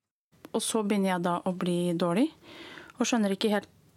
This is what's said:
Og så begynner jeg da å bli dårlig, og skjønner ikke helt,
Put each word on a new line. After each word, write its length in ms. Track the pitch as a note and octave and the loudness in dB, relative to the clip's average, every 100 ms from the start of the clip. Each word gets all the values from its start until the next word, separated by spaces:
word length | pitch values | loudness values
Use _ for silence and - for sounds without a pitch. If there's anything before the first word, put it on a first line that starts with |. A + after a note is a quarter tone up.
| _ _ _ _ - | _ _ _ _ -6
Og 80 | A3+ | -4
så 220 | - A3+ | -2 -2
begynner 300 | G3+ G#3 F#3+ | 0 2 2
jeg 100 | F3+ | 0
da 140 | F3 F3 F#3+ | 0 0 -2
å 60 | F3+ | -2
bli 380 | F3+ F3 F3 E3 | 0 0 0 0
dårlig, 320 | F3 F3+ D#4 - - - - - - - | 2 2 2 -2 -20 -18 -18 -18 -20 -4
og 100 | A#3+ | 0
skjønner 240 | A#3 G3+ | 2 0
ikke 220 | F#3+ A3 | 0 0
helt, 160 | G#3 - _ _ | 0 -2 _ _